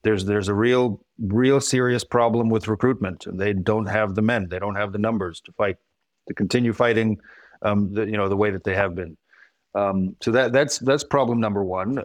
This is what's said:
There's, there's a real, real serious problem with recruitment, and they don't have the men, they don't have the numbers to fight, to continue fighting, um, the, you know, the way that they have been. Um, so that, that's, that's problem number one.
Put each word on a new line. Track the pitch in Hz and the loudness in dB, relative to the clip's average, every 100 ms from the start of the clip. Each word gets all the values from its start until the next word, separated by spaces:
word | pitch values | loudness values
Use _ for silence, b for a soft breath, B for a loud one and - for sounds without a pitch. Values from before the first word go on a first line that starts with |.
There's, | 110 104 95 | 0 0 0
there's | 104 98 | 0 0
a | |
real, | 101 120 127 123 101 _ - | 2 2 4 2 -2 _ -8
real | 104 107 127 139 | -2 2 4 2
serious | - 127 123 120 | 2 0 2 0
problem | - 120 117 117 113 | 0 2 4 2 2
with | 110 107 | 0 0
recruitment, | 104 127 110 95 82 - | 0 0 0 -4 -6 -10
and | 92 | -2
they | 101 | 0
don't | 98 90 107 101 | 0 0 0 0
have | 104 107 | 0 0
the | 95 | 0
men, | 107 120 90 | 0 0 -2
they | 90 | -6
don't | 101 98 | -6 -4
have | 104 | -4
the | 104 | -2
numbers | 110 113 92 82 - | -2 -2 -4 -8 -18
to | |
fight, | - 104 90 _ _ _ _ - | -4 -4 -4 _ _ _ _ -14
to | - | -4
continue | 95 127 117 | -2 0 0
fighting, | 110 120 113 110 101 B B B B | 2 2 2 0 -2 B B B B
um, | 104 101 98 | 0 0 0
the, | 101 107 | -2 -2
you | 107 | 0
know, | 98 | 0
the | 98 | 2
way | 104 | 0
that | 95 | 0
they | 101 95 | -2 0
have | 98 | 0
been. | 87 85 80 b b b b _ 101 | -2 -10 -14 b b b b _ -2
Um, | 101 95 92 - | 0 0 -2 -2
so | - | 0
that, | 117 123 | 2 2
that's, | 127 143 - | 2 0 -2
that's | 127 139 | 0 0
problem | - 143 120 120 | 2 0 2 0
number | 110 101 | 0 -2
one. | 95 92 95 135 | -2 -2 -4 -4